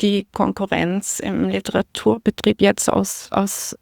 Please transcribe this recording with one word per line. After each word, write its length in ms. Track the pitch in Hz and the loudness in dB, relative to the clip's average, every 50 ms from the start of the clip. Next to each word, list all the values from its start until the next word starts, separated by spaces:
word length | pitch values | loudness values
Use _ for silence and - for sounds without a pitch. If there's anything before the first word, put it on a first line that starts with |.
die 260 | 214 202 202 196 196 - _ | 0 2 2 0 -2 -4 _
Konkurrenz 840 | - 196 190 190 - 196 190 - 175 165 175 185 202 - - - - | 0 0 0 0 -2 -4 -2 0 0 0 0 0 -2 -4 -4 -6 -6
im 300 | - 202 170 - 185 190 | -6 -4 -2 -2 0 0
Literaturbetrieb 1120 | 190 196 - - - 196 208 - - - - 214 226 233 - 214 - - - 214 214 - | -2 -2 -4 -2 -2 -2 -2 -2 -6 -2 0 0 0 2 0 -2 -2 2 0 0 2 4
jetzt 280 | 202 202 202 - - - | 4 4 4 2 0 2
aus, 380 | - 196 196 - - - - - | 2 2 0 -2 -4 -10 -8 -2
aus 440 | - 196 196 196 - - - - - - | -2 0 0 0 -4 -6 -8 -10 -12 -14